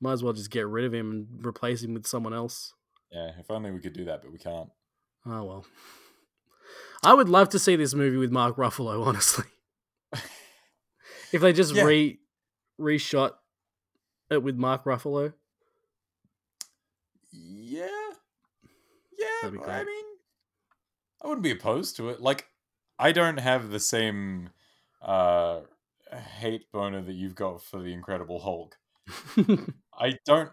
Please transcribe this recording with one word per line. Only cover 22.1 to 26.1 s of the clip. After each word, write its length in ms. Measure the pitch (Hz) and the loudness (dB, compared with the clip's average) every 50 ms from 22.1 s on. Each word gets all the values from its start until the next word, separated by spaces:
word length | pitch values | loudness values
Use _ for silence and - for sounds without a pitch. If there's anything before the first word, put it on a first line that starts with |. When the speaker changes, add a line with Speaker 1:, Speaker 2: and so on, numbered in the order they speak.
| 117 110 | -8 -2
Speaker 2:
Like, 260 | 123 131 139 - - _ _ _ _ _ _ _ _ _ _ - | 0 0 0 0 -4 _ _ _ _ _ _ _ _ _ _ 2
I 120 | 123 156 | 2 4
don't 260 | 165 175 170 165 151 135 | 4 4 2 2 0 0
have 320 | 123 131 127 127 117 107 | 0 2 2 2 0 -4
the 100 | 101 107 | -6 -4
same, 720 | - - - 113 110 107 101 101 98 98 95 90 87 87 - _ _ _ _ _ _ _ _ _ | -2 0 0 0 0 0 -2 -4 -4 -6 -6 -8 -10 -12 -16 _ _ _ _ _ _ _ _ _
uh, 600 | - - 98 92 90 87 87 87 85 85 85 82 73 - _ _ _ _ _ _ _ - | -4 0 2 4 6 6 6 4 4 2 0 -4 -8 -12 _ _ _ _ _ _ _ -18